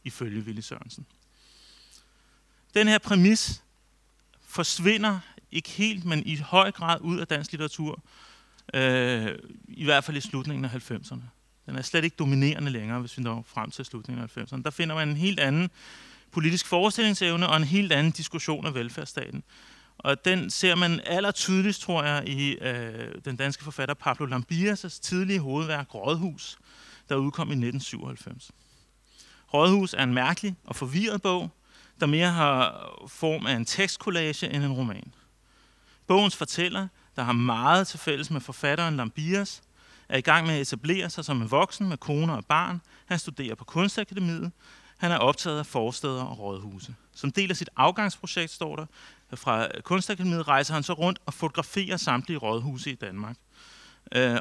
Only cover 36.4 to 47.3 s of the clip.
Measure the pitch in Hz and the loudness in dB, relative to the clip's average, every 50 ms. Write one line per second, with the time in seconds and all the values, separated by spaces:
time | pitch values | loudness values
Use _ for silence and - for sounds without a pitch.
36.4 | 156 - - - 180 180 - - - 190 - _ _ _ _ - 123 120 120 117 | -4 -4 -2 -2 -2 -2 -2 -4 -6 -6 -8 _ _ _ _ -2 0 2 2 4
37.4 | 123 123 117 113 123 143 170 185 190 - - 160 - 160 143 139 151 - 165 139 | 4 2 2 2 4 6 6 6 4 2 -4 -4 -4 -2 -2 -2 -2 -4 -4 -4
38.4 | - - 131 - - 143 143 165 170 165 156 135 120 113 - - 151 165 185 202 | -4 -8 -8 -2 0 0 2 2 0 0 0 0 -2 -4 -4 -6 -4 0 0 0
39.4 | 202 - - - - _ _ _ - - - - - - - 131 127 165 151 170 | 0 -2 -6 -12 -18 _ _ _ -20 -20 -20 -20 -6 -4 -2 0 4 4 6 6
40.4 | 160 165 156 147 139 - - 113 - 156 190 190 175 175 - - 156 - 143 123 | 6 4 2 0 0 -2 -4 -4 -2 0 0 0 -2 -4 -6 -8 -6 -2 -2 -2
41.4 | 113 107 123 147 185 190 - - 208 185 165 131 - - 147 147 160 165 156 110 | 0 2 2 2 2 2 0 -4 -4 -4 -4 -4 -4 -2 -2 0 0 0 -2 -4
42.4 | - - 151 156 180 180 180 175 - _ - - _ - 180 165 - - 139 - | -2 0 0 2 2 0 -4 -8 -10 _ -20 -20 _ -6 -4 -4 -4 -6 -8 -8
43.4 | 139 117 110 - - - - 160 185 202 - - 208 - 196 202 185 170 170 165 | -6 -6 -8 -8 -10 -6 -2 0 0 0 0 -4 -6 -6 -4 -2 -2 -2 -2 -2
44.4 | 170 175 - _ - - - - - - _ - - 175 170 139 113 135 147 - | -4 -8 -8 _ -18 -20 -20 -20 -20 -20 _ -4 -2 0 2 4 4 4 4 2
45.4 | - 180 151 151 147 - - 131 110 117 127 - - 143 131 127 127 - - 110 | -2 -4 -4 -4 -4 -4 -4 -2 -2 -2 -4 -4 -6 -4 -4 -4 -6 -8 -10 -10
46.4 | 104 101 98 95 101 104 98 92 - - 123 - _ _ _ - - 143 | -8 -8 -8 -8 -10 -12 -14 -14 -16 -16 -18 -18 _ _ _ -6 -6 -2